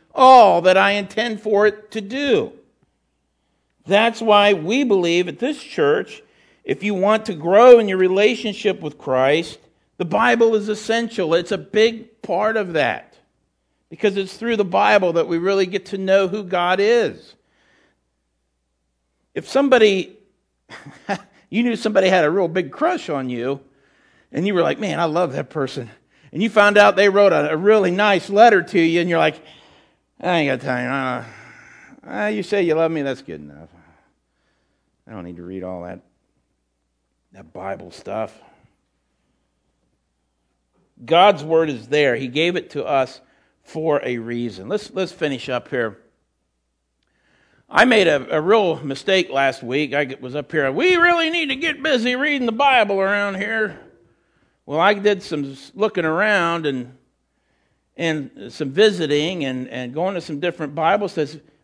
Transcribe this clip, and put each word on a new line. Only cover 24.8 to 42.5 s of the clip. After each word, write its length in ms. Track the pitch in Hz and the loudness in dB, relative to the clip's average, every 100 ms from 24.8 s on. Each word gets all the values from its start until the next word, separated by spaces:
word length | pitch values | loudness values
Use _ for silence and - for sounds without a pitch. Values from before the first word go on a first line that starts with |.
| 202 151 | -6 -4
I 60 | 165 | -2
love 280 | 156 175 | -2 -4
that 160 | 147 143 | -6 -8
person," 400 | 156 135 - 117 - _ _ _ | -6 -8 -8 -14 -16 _ _ _
and 100 | - | -6
you 80 | 220 | -2
found 280 | 220 208 208 | 4 4 6
out 180 | 202 190 | 6 6
they 140 | 202 | 2
wrote 220 | 196 202 | 4 4
a, 200 | 160 147 | 4 0
a 60 | 156 | 0
really 340 | 196 220 185 | 2 4 2
nice 380 | 180 208 196 - | 0 2 0 0
letter 340 | 196 233 202 | 6 6 6
to 160 | 170 196 | 2 0
you, 220 | 165 165 | 2 0
and 80 | 170 | 0
you're 100 | 165 | 0
like, 200 | 156 156 - - _ _ _ _ _ - | 0 -2 -16 -20 _ _ _ _ _ -10
"I 200 | 175 175 | -4 -2
ain't 220 | 143 131 | -2 -4
got 40 | 135 | -4
time. 600 | 123 123 135 131 123 117 - - - - - - - - | -6 -4 -4 -4 -6 -10 -20 -20 -20 -20 -20 -20 -20 -14
Uh, 60 | |
uh, 160 | 202 208 | -8 -6
you 160 | 214 | -6
say 200 | 185 202 | -4 -2
you 120 | 175 156 | 0 0
love 160 | 165 | 0
me, 100 | 160 | -2
that's 200 | 139 131 | -6 -8
good 200 | - 78 | -10 -16
enough. 280 | 73 71 80 87 _ _ _ _ _ _ _ _ _ _ _ _ - | -16 -20 -20 _ _ _ _ _ _ _ _ _ _ _ _ _ -20
I 40 | |
don't 140 | 104 87 | -16 -16
need 120 | 87 | -16
to 60 | |
read 200 | 87 95 | -14 -12
all 200 | 92 92 | -12 -12
that, 160 | 87 90 _ _ _ _ _ _ _ _ _ _ _ _ _ | -12 -16 _ _ _ _ _ _ _ _ _ _ _ _ _
that 200 | 95 82 | -20 -20
Bible 380 | 87 95 98 90 | -14 -12 -12 -14
stuff." 460 | - - 107 110 - _ _ _ _ _ _ _ _ _ _ _ _ _ _ _ _ _ _ _ _ _ _ _ _ _ _ 117 | -18 -12 -8 -10 -12 _ _ _ _ _ _ _ _ _ _ _ _ _ _ _ _ _ _ _ _ _ _ _ _ _ _ 0
God's 380 | 165 202 175 | 4 4 4
word 260 | 151 165 160 | 0 0 0
is 200 | 127 113 | -4 -4
there. 260 | 147 143 120 | 0 0 -2
He 140 | 131 | -4
gave 260 | 135 165 | -4 -2